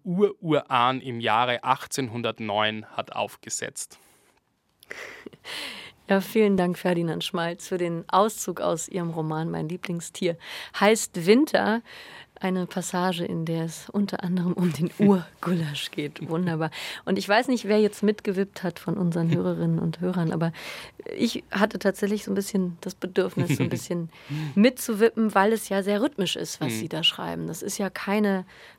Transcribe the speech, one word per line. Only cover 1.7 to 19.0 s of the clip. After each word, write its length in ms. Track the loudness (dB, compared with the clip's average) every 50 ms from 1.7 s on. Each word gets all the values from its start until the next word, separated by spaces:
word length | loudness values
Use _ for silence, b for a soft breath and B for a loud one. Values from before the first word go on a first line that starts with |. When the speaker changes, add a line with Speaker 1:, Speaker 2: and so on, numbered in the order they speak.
| 0 0 -2 -8 -4 -4 -4 -4 -4 -4 -4 -4 -4 -4 -6 -2 0 0 0 0 -2 -4 -10
Speaker 1:
hat 260 | -10 -8 -8 -8 -6 -4
aufgesetzt. 840 | -6 -6 -6 -6 -14 -12 -8 -8 -6 -6 -8 -8 -12 -14 -14 -14 _ b b b b b b b b _ _ _ _ _ _ _ _ -20 B B B B B B B B B -20 _ B B B B B B B B B B B _ _ 0
Speaker 2:
Ja, 120 | 2 2
vielen 360 | 2 0 2 4 4 6 4
Dank, 200 | 4 2 2 0
Ferdinand 460 | 0 0 0 0 2 0 -2 -2 -4
Schmalz, 460 | -6 -4 -4 -2 -2 -2 -4 -8 -8 -6
für 100 | -4 -2
den 260 | -2 -2 -2 -6 -4 2
Auszug 520 | 4 4 4 4 2 -4 -8 -6 -6 -2
aus 280 | 0 0 0 -2 -4 -6
Ihrem 220 | -6 -4 -4 -4
Roman 380 | -4 -2 -2 -2 -2 -2 -2 -4
Mein 200 | -4 -4 -4 -4
Lieblingstier. 680 | -6 -8 -6 -6 -6 -6 -6 -10 -8 -2 -2 -2 -2 B B B B B B B B 4
Heißt 440 | 6 6 6 4 2 -4 -4 0 6
Winter, 580 | 6 8 8 6 4 4 2 2 4 0 0 -2 B B B B B B B B B _ -4
eine 260 | -2 0 0 0 -2
Passage, 580 | -2 -4 -6 -4 -2 -2 0 0 0 0 0 -2
in 200 | -4 -4 -4 -2
der 200 | -2 -2 -2 -2
es 220 | -4 -6 -10 -12 -4
unter 340 | -2 0 0 0 -2 -4 -2
anderem 300 | 0 0 2 2 2 2
um 180 | 2 2 2
den 180 | 2 0 -2 -2 2
Speaker 1:
<laughs> 40 | 6
Speaker 2:
Urgulasch 960 | 8 8 8 6 4 -4 -12 -6 -2 0 0 0 0 -2 -4 -6 -8 -6
geht. 360 | -6 -6 -6 -6 -6 -8 -6 -4
Wunderbar. 440 | -2 0 0 0 0 0 -2 -2 B B B B B B B
Und 120 | -2 -2
ich 120 | 0 2 4
weiß 180 | 4 4 4
nicht, 200 | 4 0 0 2 2
wer 100 | 4 4
jetzt 220 | 4 4 2 2
mitgewippt 600 | 0 0 0 0 -2 -2 0 0 -2 -2 -4 -6 -6
hat 160 | -6 -6 -4
von 160 | -4 -4 -2
unseren 340 | 0